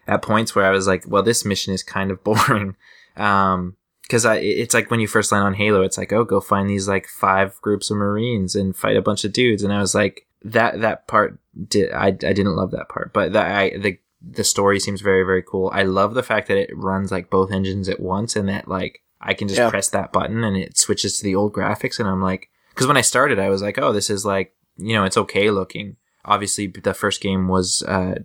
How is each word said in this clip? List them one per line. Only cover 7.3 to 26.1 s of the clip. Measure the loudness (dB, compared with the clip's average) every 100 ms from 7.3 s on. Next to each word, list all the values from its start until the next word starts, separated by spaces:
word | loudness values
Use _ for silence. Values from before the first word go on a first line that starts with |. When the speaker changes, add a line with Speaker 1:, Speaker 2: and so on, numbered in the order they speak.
| 4 2 0
Speaker 1:
groups | -2 0 0
of | -2
Marines | 0 -2 -2 -2 -2 0
and | -2 -2
fight | 0 2
a |
bunch | 0 -2 -2
of |
dudes." | 2 2 2
And | 0
I | 0
was | 0 2
like, | 0 -2 _ _
that, | -2 2 2 2
that | -2 -4 -2
part | 0 0 -2 _ -14 -2
di-, | 0 0
I, | 0 0
I |
didn't | 0 0 0 0 0
love | -4
that | -6 -8
part, | -8 -4
but | 0 2
that, | 2 2 2
I, | 0 0
the, | -4 -4 _ _
the | -14 -4
story | -2 2 4 2
seems | 0 -4
very, | 2 2
very | 4 0
cool. | -2 -2 -2
I | 0
love | 2 2 2
the | 0
fact | 0 -2 0
that | 0
it | -2 -4
runs, | -4 -2 -2
like, | -4 -2
both | 0 2
engines | 0 -2 -2 -4
at | -4
once | -4 -4 -2 -2
and | -2
that, | -4 -4
like, | -6 -6 -10 _ -12
I | -4
can | -4 -2
just | 0
Speaker 2:
Yeah. | 0
Speaker 1:
press | 0 -2
that | -4 -2
button | -2 -2 -2
and | -2 -2
it | -2 -2
switches | 0 0 -2 -4
to |
the | -2 0
old | 0
graphics. | -2 -4 -4 -6 -4
And | -2
I'm | 0
like, | -2 -4 -8 _ _ -2
'cause | 2
when | 2
I |
started, | 4 2 2 2
I | 2
was | 0
like, | -2 -2
"Oh, | 0
this | 0 0
is, | -2 -2
like, | -2 -4 _ _ -12
you | -2
know, | 0 2
it's | 0
okay | 0 2 2
looking." | 2 -2 -8 -12 -14 _